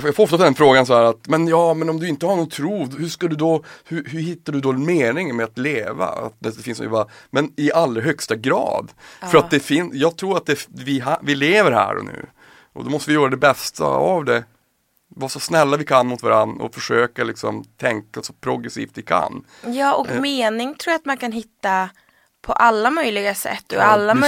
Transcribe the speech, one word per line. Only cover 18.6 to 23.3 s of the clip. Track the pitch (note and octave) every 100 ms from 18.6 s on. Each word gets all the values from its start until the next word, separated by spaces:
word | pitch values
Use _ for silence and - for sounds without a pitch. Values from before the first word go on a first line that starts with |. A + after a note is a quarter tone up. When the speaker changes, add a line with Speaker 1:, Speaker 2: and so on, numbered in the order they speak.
| A#2 - A2
Speaker 1:
vi | A2
kan. | - F2+ D2+ - - - A#3
Speaker 2:
Ja, | B3+ C#4
och | C4+ B3+
Speaker 1:
Eh. | A#3+
Speaker 2:
mening | C#4+ C4+ A3 A3+ B3+ D4+
tror | -
jag | D#4+
att | C#4+
man | C4
kan | A#3+
hitta | A3+ A3 _ G3+ F#3+ F#3 - _ _ _ _
på | -
alla | - A#3 G#3+ A#3
möjliga | D#4+ B3+ G3+ G3+